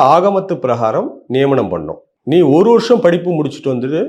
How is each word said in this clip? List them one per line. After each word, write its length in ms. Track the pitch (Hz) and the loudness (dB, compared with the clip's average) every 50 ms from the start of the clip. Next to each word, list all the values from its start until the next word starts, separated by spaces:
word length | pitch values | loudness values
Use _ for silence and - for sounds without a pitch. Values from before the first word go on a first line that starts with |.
| 139 | 4
ஆகமத்து 540 | 131 156 175 180 202 202 190 190 - 175 - | 4 4 4 2 2 0 -2 -4 -4 -6 -4
பிரகாரம் 500 | - 127 117 117 117 110 113 165 233 - - - - | -2 -2 -2 -2 -2 -2 -2 -2 -4 -6 -10 -14 -10
நியமனம் 440 | - 123 131 139 139 135 127 110 90 | -4 -2 0 0 0 0 0 -2 -2
பண்ணணும். 280 | 87 82 76 80 82 - _ _ _ _ _ | -6 -8 -8 -10 -12 -14 _ _ _ _ _
நீ 180 | 123 151 180 | 0 2 2
ஒரு 280 | 170 139 139 165 196 226 | 4 4 4 4 4 4
வருஷம் 320 | 233 220 233 - 240 226 | 4 2 2 2 2 2
படிப்பு 300 | - 175 170 180 175 180 | 2 2 0 0 -2 -4
முடிச்சுட்டு 420 | 175 151 147 135 - - - 139 131 | -4 -2 -4 -6 -8 -6 -6 -4 -4
வந்துட்டு 280 | 120 123 135 151 165 240 | -4 -4 -4 -4 -4 -4